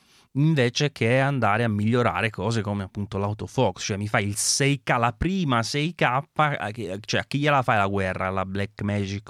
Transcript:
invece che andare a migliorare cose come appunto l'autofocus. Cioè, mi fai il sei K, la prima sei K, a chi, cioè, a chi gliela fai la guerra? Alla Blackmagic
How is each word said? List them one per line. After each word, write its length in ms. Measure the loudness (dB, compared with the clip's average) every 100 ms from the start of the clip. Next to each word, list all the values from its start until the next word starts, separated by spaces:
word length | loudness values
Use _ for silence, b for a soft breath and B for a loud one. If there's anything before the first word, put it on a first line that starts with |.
| b b b
invece 600 | 0 2 4 2 2 -2
che 280 | 0 2 4
andare 440 | 2 2 2 2
a 40 | 2
migliorare 640 | 2 2 2 2 2 -2
cose 300 | -2 -2 0
come 200 | -2 -4
appunto 380 | -6 -8 -6 -4
l'autofocus. 640 | -4 -4 -4 0 0 0
Cioè, 140 | -6 -4
mi 100 | 0
fai 180 | 0 0
il 100 | -2
sei 460 | -2 2 2 0
K, 140 | 0 2
la 160 | 2 0
prima 460 | -2 0 2 0
sei 320 | 0 -2 -4
K, 80 | 0
a 720 | 0 0 -2 0 0 0 -6
chi, 200 | -8 -8 -8
cioè, 180 | -2 -2
a 60 | 0
chi 120 | 0
gliela 240 | 2 2
fai 160 | 2 2
la 80 | 2
guerra? 400 | 0 -2 -2 -2
Alla 200 | -2 -4
Blackmagic 840 | -4 -6 -4 -4 -2 -2 -6